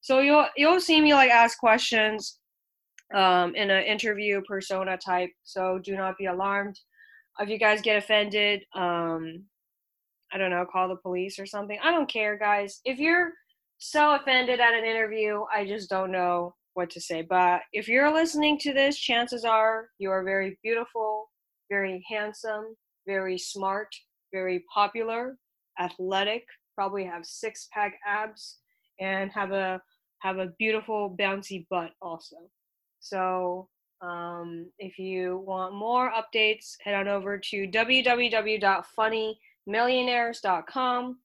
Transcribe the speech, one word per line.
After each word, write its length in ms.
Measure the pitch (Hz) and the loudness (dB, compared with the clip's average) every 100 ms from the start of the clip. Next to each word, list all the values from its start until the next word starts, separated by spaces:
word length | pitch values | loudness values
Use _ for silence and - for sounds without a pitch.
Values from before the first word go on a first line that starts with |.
So 200 | - 262 | 2 4
you'll, 260 | 277 294 294 - | 6 6 4 4
you'll 240 | 294 370 | 4 4
see 200 | 359 311 | 6 6
me, 140 | 302 | 8
like, 160 | 285 254 | 8 8
ask 280 | 240 233 - | 8 6 4
questions, 800 | 240 220 - 226 214 214 196 - _ _ _ _ _ _ _ | 4 4 4 2 2 0 -8 -14 _ _ _ _ _ _ _
um, 400 | 202 190 180 175 | 4 6 6 4
in 160 | 175 202 | 0 2
an 140 | 190 | 2
interview 580 | 190 208 220 202 208 202 196 | 2 0 0 -2 0 -2 -2
persona 520 | 196 190 190 190 185 | -8 -4 -4 -2 -4
type. 320 | - 180 180 _ | 0 0 0 _
So 360 | - 190 185 185 | -14 -4 -2 -2
do 140 | 185 196 | -4 -4
not 220 | 190 190 | -4 -4
be 80 | 190 | -4
alarmed. 520 | 180 196 202 202 196 _ _ - - _ - | -2 0 0 -2 -8 _ _ -20 -20 _ -8
If 100 | 202 | -6
you 100 | 214 | 0
guys 240 | 214 208 | 2 2
get 140 | 214 214 | 2 0
offended, 680 | 202 214 208 208 208 202 - | 2 2 2 2 2 0 -4
um, 680 | - 175 170 165 165 160 165 196 _ _ _ _ _ _ _ _ | -4 -2 -2 -2 -4 -8 -12 -20 _ _ _ _ _ _ _ _
I 60 | 196 | -4
don't 120 | 190 | -2
know, 160 | 175 180 | 0 -2
call 180 | 185 185 | -2 -2
the 80 | 185 | -2
police 420 | 190 180 185 196 | -6 -6 -6 -8
or 80 | 196 | -10
something. 320 | 208 202 208 | -10 -8 -2
I 100 | 294 | 0
don't 180 | 339 285 | 0 0
care, 260 | 226 214 208 | -2 -2 0
guys. 420 | 208 208 202 - | 2 2 0 -6
If 140 | 247 254 | -8 -2
you're 340 | 302 339 349 339 _ _ _ _ | 2 2 0 -6 _ _ _ _
so 360 | - 302 294 | -4 2 4
offended 460 | 285 277 254 247 247 | 4 2 0 2 4
at 140 | 240 | 4
an 100 | 226 | 4
interview, 580 | 226 226 220 220 214 208 208 | 0 0 -2 0 -2 -2 -2
I 120 | 208 196 | -4 -4
just 240 | 208 196 | -6 -4
don't 200 | 190 190 | -2 -2
know 440 | 185 180 175 175 _ _ | 0 0 0 -2 _ _
what 180 | - 175 | -6 -6
to 100 | 175 | -6
say. 220 | - 165 | -8 -8
But 380 | 165 185 180 180 - | 0 4 4 4 -2
if 140 | 208 208 | -8 0
you're 260 | 240 294 | 4 4
listening 460 | 311 320 302 302 294 | 4 0 2 2 2
to 120 | 294 | 0
this, 260 | 269 277 285 | 2 2 2
chances 460 | - 233 240 247 | 0 0 0 -4
are 440 | 226 220 220 220 226 _ | 2 4 4 0 -6 _
you 120 | 196 | -2
are 140 | 190 | -2
very 340 | 185 196 190 190 | 0 -2 -2 -6
beautiful, 680 | 220 226 233 226 214 214 220 _ _ _ _ | -4 -4 -4 -4 -4 -4 -10 _ _ _ _
very 340 | 202 190 185 185 | -4 -2 -6 -8
handsome, 680 | 220 214 208 220 214 220 226 _ _ - | -6 -6 -8 -8 -8 -8 -16 _ _ -6
very 320 | 196 190 185 | -4 -2 -6
smart, 500 | - 202 190 196 214 - _ _ _ | -8 -4 -2 -2 -6 -14 _ _ _
very 320 | 190 185 180 - | -6 -4 -4 -4
popular, 640 | - 202 226 226 226 247 262 _ _ _ - | 0 0 0 -4 -4 -6 -10 _ _ _ -8
athletic, 680 | 180 - 185 190 202 226 - - _ | -8 -6 -2 0 0 -2 -8 -20 _
probably 300 | - 196 196 | -6 -4 -4
have 200 | 185 170 | -8 -10
six-pack 720 | 170 - 226 214 - 214 208 202 | -14 -10 -10 -12 -12 -4 -4 -4
abs, 540 | 208 208 220 208 - - _ _ _ _ | -6 -4 -6 -10 -20 -20 _ _ _ _
and 300 | 190 190 196 | -6 -4 -4
have 220 | 208 196 | -6 -4
a, 280 | 196 190 185 _ _ _ _ | -2 -4 -6 _ _ _ _
have 180 | 190 190 | -6 -4
a 140 | 185 170 | -6 -4
beautiful 560 | 220 220 214 214 202 180 | -2 -2 -4 -6 -6 -4
bouncy 460 | 202 196 196 190 165 | -4 -4 -8 -12 -6
butt 220 | 185 170 _ | -6 -6 _
also. 340 | 185 165 - 156 180 _ _ _ _ _ | -12 -12 -14 -20 -20 _ _ _ _ _
So, 720 | - 190 185 185 180 180 185 _ _ _ | -10 -2 -2 0 -2 -4 -10 _ _ _
um, 640 | 180 175 170 170 170 170 175 _ | -12 -10 -10 -10 -12 -12 -14 _
if 200 | 190 180 | -16 -10
you 460 | 190 185 180 185 190 | -6 -4 -4 -6 -6
want 280 | 190 185 | -6 -6
more 360 | 202 220 247 254 | -6 -2 0 0
updates, 640 | 226 220 226 214 214 - - | -2 -4 2 2 0 -8 -14
head 120 | - | -4
on 120 | 202 196 | -2 0
over 320 | 202 190 202 | -2 -4 -8
to 280 | 196 208 196 | -6 -6 -4
w 340 | 214 233 262 | 0 2 2
w 280 | 254 247 240 | 4 2 2
w 280 | 220 214 214 | 0 0 2
dot 280 | 196 190 - - | 2 2 -2 -2
funny 420 | 220 220 220 220 _ _ - | 0 0 -4 -6 _ _ -6
millionaires 760 | 208 247 254 247 247 233 233 | 0 2 2 2 0 0 -2
dot 260 | 202 180 - | -2 -2 -2
com. 520 | 262 254 247 247 254 | -4 -2 -2 -4 -10